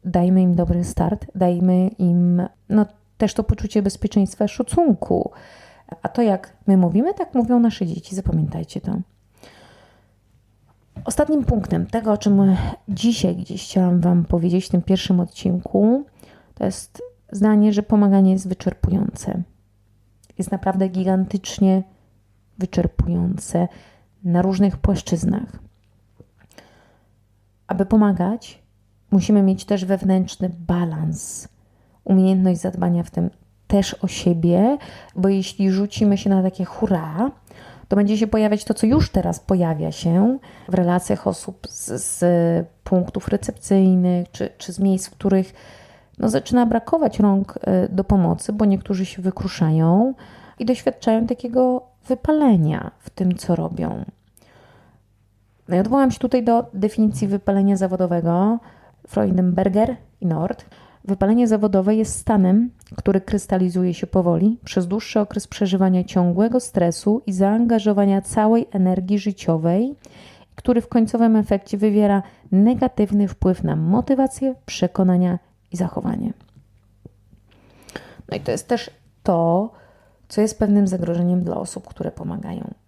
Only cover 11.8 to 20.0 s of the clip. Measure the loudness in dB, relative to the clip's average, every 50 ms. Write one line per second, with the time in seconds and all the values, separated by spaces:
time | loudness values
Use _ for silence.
11.8 | -2 -4 -6 -4 0 -2 -2 0 2 2 4 4 4 4 2 2 0 -4 -6 -8
12.8 | _ -10 -6 -2 0 0 0 0 -2 -2 -2 -4 -8 -10 -12 -12 -12 -4 -2 0
13.8 | 2 2 2 2 2 2 2 2 2 0 -2 -2 0 0 0 -2 -2 0 -2 -2
14.8 | 0 0 -2 -2 2 0 0 0 0 -2 -8 -6 -4 -2 -2 -2 -6 -2 0 2
15.8 | 4 4 2 0 -2 _ _ _ -20 -20 -20 _ _ _ _ -6 -4 -4 -4 -6
16.8 | -14 _ _ -18 -18 -18 _ _ _ _ -2 0 2 2 4 4 2 2 2 -2
17.8 | -2 0 2 2 4 4 4 4 4 4 2 0 -2 -6 -8 _ -6 -6 -4 _
18.8 | -2 -2 0 -2 -2 -4 -6 -8 -8 -6 -6 -6 -8 _ _ _ _ _ _ _
19.8 | _ _ _ _